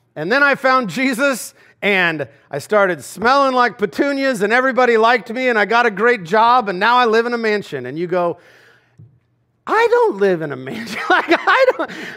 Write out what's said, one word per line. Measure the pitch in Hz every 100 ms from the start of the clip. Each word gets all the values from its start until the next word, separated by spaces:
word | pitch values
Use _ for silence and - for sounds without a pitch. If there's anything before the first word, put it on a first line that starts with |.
| _ -
And | 160
then | 254
I | 285 262
found | 262 262 233
Jesus, | 156 269 233 285 247 - - _ _
and | 196 196 175 156 135 - _
I | 143
started | - 214 196 165
smelling | 123 - 226 277 269
like | 254 240 -
petunias, | 202 - 285 277 269 240
and | 202
everybody | 240 262 240 247 226
liked | 226 247 -
me, | 226 254
and | 226
I | 202
got | 233 240
a |
great | 190 233 240
job, | 165 214 226 247 202
and | 180
now | 208 247
I | 247
live | 220 233
in |
a | 240
mansion." | 226 208 - 143 123
And | 147
you | 175
go, | 180 175 160 - _ _ _ _ _ - _ _ _ _ _ -
"I | 381 466
don't | 480 453 202
live | 196 175
in | 156
a | 135
mansion. | 131 220 226 196 -
<laughs> |
Like, | 349 302
I | 320 - 415 523
don't, | 453 311 - -